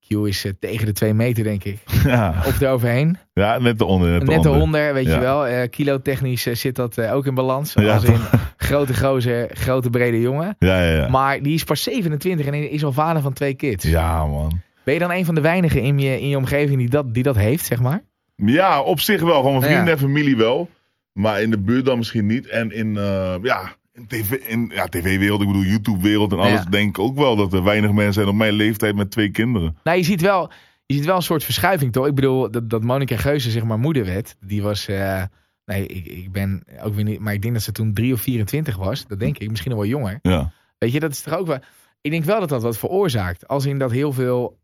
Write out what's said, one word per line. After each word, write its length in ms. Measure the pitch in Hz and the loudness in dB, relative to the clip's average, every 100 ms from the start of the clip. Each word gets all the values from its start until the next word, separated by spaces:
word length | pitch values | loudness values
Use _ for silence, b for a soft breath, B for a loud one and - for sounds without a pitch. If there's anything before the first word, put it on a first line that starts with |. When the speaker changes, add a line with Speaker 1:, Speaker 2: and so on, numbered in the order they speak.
| _ | _
Speaker 1:
Q 20 | |
is, 340 | 104 104 98 | -2 -2 -2
eh, 80 | 101 98 | -6 -6
tegen 260 | 101 104 107 | -6 -4 -2
de 60 | |
twee 220 | 101 110 | 0 2
meter, 300 | 107 117 120 | 2 2 0
denk 200 | 107 104 | 0 -2
ik. 140 | 101 101 | -6 -10
Speaker 2:
<laughs> 180 | - - | 0 2
Ja. 380 | 139 123 101 82 107 | 4 4 2 2 0
Speaker 1:
Of 140 | 123 | 2
eroverheen. 560 | 135 131 120 120 151 180 _ | 2 2 2 2 2 0 _
Speaker 2:
Ja, 260 | - 101 120 | 0 2 4
net 220 | 123 110 | 2 2
eronder, 280 | 95 92 87 | 2 4 4
net 80 | 85 | 2
Speaker 1:
Net 80 | 135 | 4
Speaker 2:
eronder. 220 | 160 156 | 4 4
Speaker 1:
eronder, 400 | 139 156 156 151 | 4 4 2 0
weet 120 | 139 131 | 0 0
Speaker 2:
Ja. 80 | |
Speaker 1:
je 60 | 160 | 2
wel. 260 | 127 143 135 | 2 0 0
Eh, 220 | 123 123 | -2 -2
kilotechnisch, 760 | - 143 139 135 131 131 123 - | -2 0 0 -2 -2 -2 -2 -4
eh, 80 | |
zit 200 | 117 139 127 | -2 -4 -4
dat, 220 | 120 113 | -4 -2
eh, 140 | 113 | -2
ook 120 | 127 139 | 0 -2
in 80 | |
balans. 380 | 127 131 131 147 | -2 0 -2 -2
Speaker 2:
Ja, 220 | - 208 | 2 4
Speaker 1:
Als 100 | 107 | 4
Speaker 2:
toch? 100 | 110 113 - | 4 2 4
Speaker 1:
in 60 | 117 - - | 2 0 -6
grote 380 | - 143 143 127 | 0 0 0 0
gozer, 520 | 135 135 120 120 117 | 2 2 0 -2 -4
grote 380 | - 120 131 123 | -4 0 0 2
brede 300 | 120 120 117 | 2 2 2
jongen. 360 | 120 139 170 208 | 0 0 -4 2
Speaker 2:
Ja, 240 | 90 92 | 4 4
ja, 140 | 85 80 | 4 2
ja. 120 | 64 | 2
Speaker 1:
Maar 340 | 131 135 139 | 2 2 0
die 120 | 143 | 0
is 100 | 160 | -2
pas 180 | - 151 | 0 -4
zevenentwintig 640 | - 254 170 151 180 180 139 | -2 -2 -2 -2 -2 -2 -2
en 240 | 143 147 | -4 -4
is 140 | 147 | -4
al 80 | 147 | -2
vader 300 | 131 156 165 | 0 0 0
van 100 | 139 | -2
twee 220 | 131 143 | -2 -4
kids. 300 | 135 147 95 | -2 -4 -2
Speaker 2:
Ja, 420 | - 82 82 82 78 | 0 0 2 0 -2
man. 340 | 73 78 85 - _ | -2 -2 -4 -8 _
Speaker 1:
Ben 100 | - | -2
je 60 | 151 | -2
dan 100 | 175 | 0
een 140 | 175 | -2
van 100 | 175 | 0
de 60 | 165 | 2
weinigen 420 | 147 180 170 135 | 2 2 2 2
in 160 | 123 143 | 2 2
je, 220 | 139 127 | 2 0
in 80 | 135 | 0
je 80 | 139 | -2
omgeving 420 | 131 143 147 135 | 0 0 2 0
die 120 | 120 | 2
dat, 240 | 143 139 | 0 0
die 80 | 113 | 0
dat 140 | 131 117 | 0 2
heeft, 280 | 104 151 - | 2 0 -2
zeg 140 | 120 | -2
maar? 220 | 123 170 - _ _ _ | 0 -2 -6 _ _ _
Speaker 2:
Ja, 440 | 101 143 190 151 | 0 4 4 2
op 180 | 143 165 | 2 0
zich 200 | - 196 | 0 2
wel. 160 | 165 156 | 4 4
Gewoon 220 | 131 135 | 4 2
mijn 40 | |
Speaker 1:
Ja. 60 | 135 | 2
Speaker 2:
vrienden 240 | 147 170 | 2 2
en 60 | 156 | 2
familie 360 | 139 143 147 127 | 2 2 2 4
wel. 340 | 110 131 175 _ _ _ _ | 4 2 -4 _ _ _ _
Maar 300 | - 107 101 | -2 0 0
in 80 | 113 | 0
de 80 | 110 | 0
buurt 260 | 98 123 | 2 2
dan 140 | 131 123 | 2 0
misschien 280 | 113 117 104 | -2 -2 0
niet. 200 | 117 135 | -2 -2
En 240 | 113 113 | -4 -4
in, 240 | 110 110 104 | -4 -4 -2
eh, 380 | 101 95 92 90 | -2 -2 -4 -4
ja, 320 | 117 110 90 - _ | -2 -4 -6 -16 _
in 140 | - 113 | -20 -10
T 80 | 120 101 | -8 -4
V, 40 | |
in, 380 | 131 - 113 117 | -6 -4 -4 -4
ja, 120 | 98 90 | -4 -4
T 100 | 90 | -4
V-wereld, 440 | 87 95 101 101 | -2 2 2 2
ik 60 | 101 | 2
bedoel 160 | 98 | 2
YouTube-wereld 680 | 95 107 104 98 95 107 104 | 2 0 0 0 2 2 2
en 60 | 92 | 2
alles, 120 | 101 104 | 2 2
Speaker 1:
Ja. 20 | 87 | 0
Speaker 2:
denk 180 | 101 104 | 0 0
ik 100 | 92 | 0
ook 180 | 107 135 | -2 0
wel 200 | 143 110 | 2 2
dat 160 | 98 | 2
er 120 | 92 | 2
weinig 280 | 90 104 104 | 2 2 2
mensen 200 | 104 104 | 2 2
zijn 140 | 101 101 | 2 0
op 60 | |
mijn 180 | 101 110 | 2 2
leeftijd 420 | 104 107 107 110 104 | 2 2 2 -2 0
met 140 | 101 | -4
twee 200 | 117 104 | 0 -2
kinderen. 460 | - 113 117 80 78 | 0 0 0 -2 -2
Speaker 1:
Nou, 120 | - 175 | -2 0
je 60 | |
ziet 180 | 170 196 | 0 0
wel, 300 | 180 196 160 b b b _ | 2 0 -2 b b b _
je 80 | |
ziet 100 | 139 | -2
wel 120 | 147 185 | 0 0
een 60 | |
soort 220 | 165 165 | 0 -4
verschuiving, 480 | - 117 175 190 135 | -2 -2 0 0 0
toch? 140 | 117 139 | 0 0
Ik 80 | |
bedoel, 360 | 135 135 131 127 | 0 0 0 -2
dat, 200 | 113 117 | -4 -4
dat 120 | 113 | -4
Monica 320 | 113 131 135 117 | -2 -2 -2 -2
Geuze, 340 | 139 147 120 | -2 -2 -2
zeg 140 | 113 | -2
maar, 140 | 113 110 | -2 -2
moeder 260 | 135 151 | 0 -2
werd, 320 | 95 92 - - | -2 -4 -8 -14
die 220 | 98 104 | -8 -4
was, 260 | 104 104 - | -2 -4 -4
eh, 340 | 98 98 95 95 _ _ _ | -4 -2 -4 -6 _ _ _
nee, 220 | - 98 95 | -8 -6 -6
ik, 200 | 95 87 | -10 -12
ik 260 | 82 92 | -14 -10
ben 320 | 95 98 95 - 65 | -6 -4 -4 -8 -10
ook 120 | 110 | -6
weer 100 | 104 | -4
niet, 160 | 107 107 | -2 -4
maar 120 | 107 | -4
ik 100 | 104 | -4
denk 120 | 107 | -2
dat 80 | 120 | -4
ze 100 | 107 | -4
toen 200 | 107 110 | -4 -2
drie 180 | 104 117 | 0 0
of 80 | 127 | 0
vierentwintig 560 | - 123 104 143 160 95 | -2 -2 -2 -2 -4 -4
was. 300 | 95 131 - | -4 -6 -8
Dat 140 | 98 | -6
denk 180 | 120 147 | -4 -4
ik, 100 | 104 | -6
misschien 200 | 110 - | -6 -4
nog 100 | 117 | -4
wel 80 | 101 | -2
jonger. 280 | 135 113 104 | -2 -4 -4
Speaker 2:
Ja. 300 | 90 90 71 b b _ | 0 0 0 b b _
Speaker 1:
Weet 140 | 113 | -2
je, 80 | 139 | 0
dat 100 | 156 | -4
is 100 | 135 | -6
toch 160 | - 160 | -6 -6
ook 80 | 180 | -2
wel... 120 | 135 b b b b | -4 b b b b
Ik 100 | 147 | -6
denk 140 | 165 | -2
wel 160 | 156 214 | 0 0
dat 80 | 180 | 0
dat 140 | 135 | -2
wat 160 | 113 113 | -2 -2
veroorzaakt. 720 | 120 190 196 120 92 87 - | -2 0 0 0 -2 -6 -4
Als 180 | 143 139 | -4 -2
in 120 | 139 | -2
dat 120 | 135 | -2
heel 220 | 117 147 | 0 -2
veel 460 | 131 127 123 120 _ | -2 0 0 -2 _